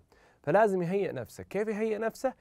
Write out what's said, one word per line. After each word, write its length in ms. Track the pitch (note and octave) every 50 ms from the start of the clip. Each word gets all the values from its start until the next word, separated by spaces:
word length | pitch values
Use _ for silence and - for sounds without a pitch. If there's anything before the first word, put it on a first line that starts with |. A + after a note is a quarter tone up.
| - _ _ _ _ - _ _
فلازم 400 | - C#3+ D#3+ G3 A3+ G#3 F#3+ F#3
يهيئ 300 | F3 E3 F#3+ G3+ F#3+ -
نفسه. 320 | B2 B2+ A2 - - - F#2
كيف 240 | - - G3 G#3+ A3
يهيئ 300 | G#3+ G3+ A3+ A3+ G#3+ G3+
نفسه؟ 360 | A3+ A3+ - - - C4 - _